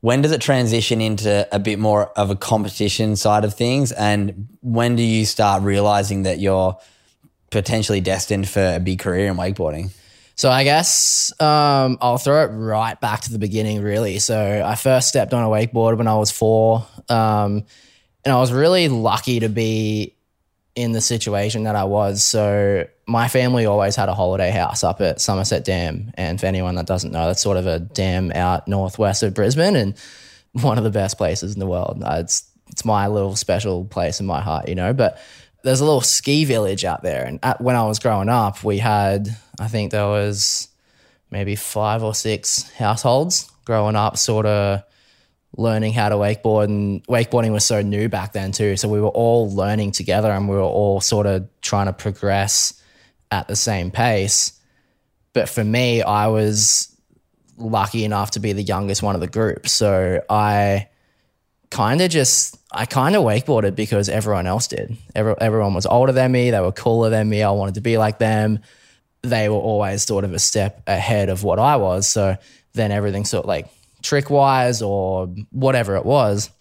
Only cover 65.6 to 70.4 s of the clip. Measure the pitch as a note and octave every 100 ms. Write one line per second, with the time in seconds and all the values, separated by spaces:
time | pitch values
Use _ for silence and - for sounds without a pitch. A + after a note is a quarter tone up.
65.6 | G2+ F#2 G2 A#2+ C3 C3 B2+ B2+ B2 A2
66.6 | F2+ - - A2+ A2+ A2 G#2+ G#2+ G#2 G2+
67.6 | G2 G2+ A#2 A2+ G#2+ G#2 A2 G#2+ G#2+ G#2+
68.6 | - _ _ _ _ _ B2 A#2 G#2+ G#2+
69.6 | A2+ G#2 G2+ G2 - G2+ G2 F#2